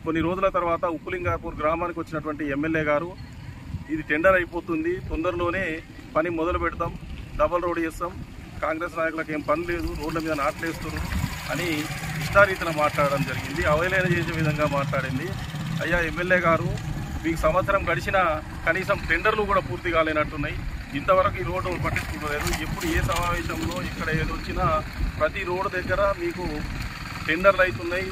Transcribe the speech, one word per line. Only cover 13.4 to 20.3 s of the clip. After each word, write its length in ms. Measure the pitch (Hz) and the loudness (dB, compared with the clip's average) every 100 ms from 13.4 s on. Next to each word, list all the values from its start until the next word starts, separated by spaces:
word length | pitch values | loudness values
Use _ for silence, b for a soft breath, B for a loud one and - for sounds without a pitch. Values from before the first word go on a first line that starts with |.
| - 147 | -4 0
అవహేళన 480 | 175 151 180 190 185 | 2 4 4 2 2
చేసే 200 | 175 165 | 2 0
విధంగా 340 | 165 156 151 151 | 0 0 2 2
మాట్లాడింది. 600 | 139 139 143 131 127 175 196 - - - - | 2 0 -2 -2 -4 -4 -6 -6 -6 -4 -2
అయ్యా 180 | 151 175 | 2 2
ఎమ్మెల్యే 380 | 165 151 180 180 | 2 0 4 4
గారు, 540 | 170 160 165 - - - - - | 6 4 2 -2 -4 -4 -4 -2
మీకు 120 | 160 160 | -2 2
సంవత్సరం 540 | 156 180 190 196 175 | 4 4 4 2 2
గడిచినా 520 | 170 196 190 175 151 - - 165 | 0 2 2 2 0 -4 -2 0
కనీసం 320 | 180 185 196 - | 0 0 -2 2
టెండర్లు 340 | 165 202 214 | 2 2 2
కూడా 180 | 202 196 | 2 2
పూర్తి 300 | 135 120 180 | 2 -4 0
కాలేనట్టున్నాయి, 680 | 165 156 151 147 | 2 4 2 0